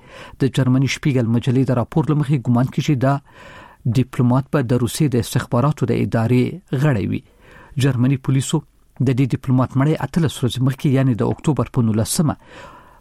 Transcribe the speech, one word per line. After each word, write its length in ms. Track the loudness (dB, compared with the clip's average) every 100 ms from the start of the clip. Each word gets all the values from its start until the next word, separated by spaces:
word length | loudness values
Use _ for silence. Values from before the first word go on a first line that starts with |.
| -14 -20 -12 -2
د 120 | 0 2
جرمني 320 | 2 2 2 -2
شپیګل 360 | 0 0 2 0
مجلې 340 | 2 0 2
د 100 | 0
راپور 300 | -2 -2 0
له 80 | 0
مخې 240 | 0 0 2
ګمان 200 | 0 0 -2
کیږي 180 | -2 0 0
دا 80 | 0 -4 -20 -20 -20 -20 -8 -2 0
ډیپلوماټ 480 | 0 0 2 2 0
به 160 | -2 0
د 100 | 0
روسیې 320 | 0 0 0 0
د 100 | -2
استخباراتو 640 | -4 -2 0 0 0 -2
د 120 | -2
ادارې 400 | 0 0 2 2 0 -4 -6 -2
غړی 220 | 0 0 -2
وي. 140 | -6 -8 _ -20 -20 -12 -2 0
جرمني 360 | 2 0 0 0
پولیسو 280 | -2 0 -4
د 480 | -6 _ _ -4 0
دې 180 | 0 0
ډیپلوماټ 360 | -2 0 0 0 0
مړی 140 | 0 0
اتلس 360 | -2 -2 -2 -2
ورځې 200 | -4 -2 -2
مخکې، 200 | 0 0 2
یعنې 180 | 2 0
د 20 | -2
اکتوبر 320 | -2 -2 -2 -2
په 160 | 0 0
نولسمه، 500 | 0 0 0 0 -2 -10 -20 -20 -20 -20 -20